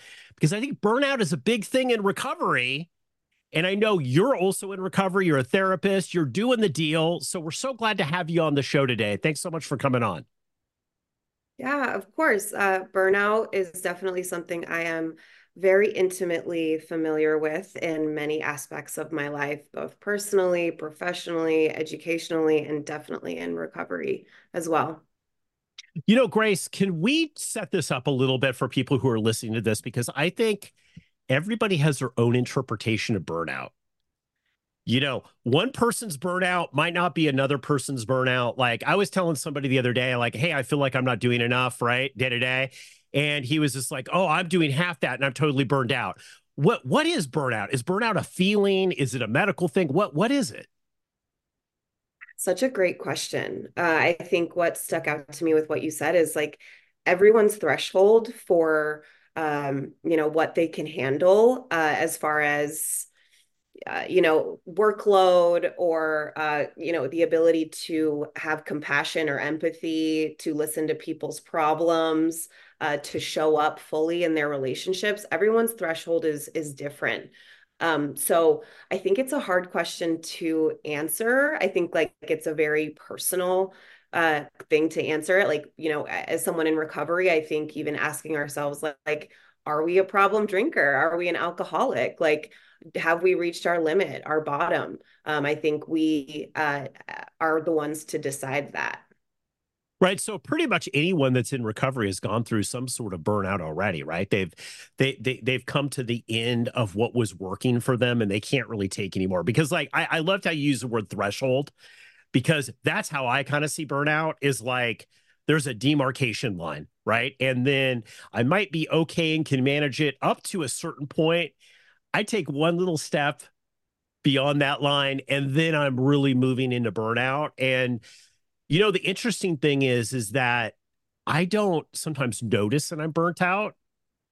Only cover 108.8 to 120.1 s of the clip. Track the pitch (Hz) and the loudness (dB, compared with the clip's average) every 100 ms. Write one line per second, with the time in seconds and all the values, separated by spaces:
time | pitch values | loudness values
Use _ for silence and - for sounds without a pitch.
108.8 | 98 - 98 98 92 92 87 117 151 175 | -4 -4 -6 -2 0 0 0 0 2 0
109.8 | 143 151 151 160 160 196 190 160 143 123 | -2 -2 -2 -2 0 -2 -2 -2 0 -2
110.8 | 123 117 104 95 101 - 135 131 147 _ | -2 -4 -4 -4 -4 -2 0 0 -2 _
111.8 | - - - _ _ 131 127 156 131 - | -20 -20 -20 _ _ 0 2 0 -2 -4
112.8 | 151 185 208 147 127 131 135 147 151 - | -2 -2 -4 -4 0 0 0 -2 -2 -4
113.8 | 147 139 147 151 160 - 143 131 117 127 | -4 0 2 2 0 0 0 0 -2 -2
114.8 | 120 110 - _ _ _ - 156 143 113 | -2 -4 -12 _ _ _ 2 2 2 0
115.8 | 127 147 131 127 127 104 127 90 82 76 | 2 4 2 0 -2 -2 -4 -4 -6 -8
116.8 | - _ 107 113 127 - 135 127 127 139 | -12 _ 0 0 0 -2 0 2 2 2
117.8 | 131 123 - - - 107 123 185 202 160 | 2 -2 -6 -20 -8 0 2 2 0 -4
118.8 | 156 156 165 - 160 156 156 135 131 143 | 0 0 0 0 0 0 0 2 2 2
119.8 | 147 123 151 | 0 0 -2